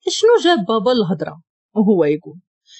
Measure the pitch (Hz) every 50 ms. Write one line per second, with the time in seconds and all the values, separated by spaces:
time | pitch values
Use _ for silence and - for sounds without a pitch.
0 | _ 370 - - 427 466 480 392 247 349 349 233 180 220 226 220 190 247 254 233
1 | 196 160 190 151 160 - - - _ _ _ _ _ _ - 214 202 208 208 175
2 | 151 147 151 156 - 151 156 180 _ _ _ _ _ _ _